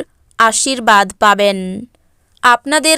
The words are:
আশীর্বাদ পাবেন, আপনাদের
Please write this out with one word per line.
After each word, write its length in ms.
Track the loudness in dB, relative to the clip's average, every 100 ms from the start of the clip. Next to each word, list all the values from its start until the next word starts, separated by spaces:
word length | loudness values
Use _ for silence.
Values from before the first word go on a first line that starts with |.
| -6 _ _ -2
আশীর্বাদ 680 | 0 0 -4 -2 2 2 2 0
পাবেন, 380 | 0 2 0 -2 -8 -12 -16 _ _ _ _ _
আপনাদের 540 | 0 0 0 -2 0